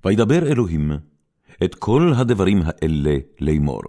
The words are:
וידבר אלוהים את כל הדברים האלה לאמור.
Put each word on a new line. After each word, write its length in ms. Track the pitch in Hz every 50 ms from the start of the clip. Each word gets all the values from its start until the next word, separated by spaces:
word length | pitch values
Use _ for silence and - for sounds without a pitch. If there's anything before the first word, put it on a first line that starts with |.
| -
וידבר 420 | 95 104 107 117 104 151 175 170 143
אלוהים 400 | 147 120 117 87 82 76 73 76 73 73 76 _ _ _ _ _ _ _ _ _ - - 90
את 120 | 92 -
כל 380 | - - 104 113 143 175 175 143
הדברים 440 | 120 127 117 120 98 95 92 101 98 82
האלה 520 | 82 - - 78 78 80 73 71 76 73 69 67 - _ -
לאמור. 400 | 69 73 78 76 73 71 64 50 50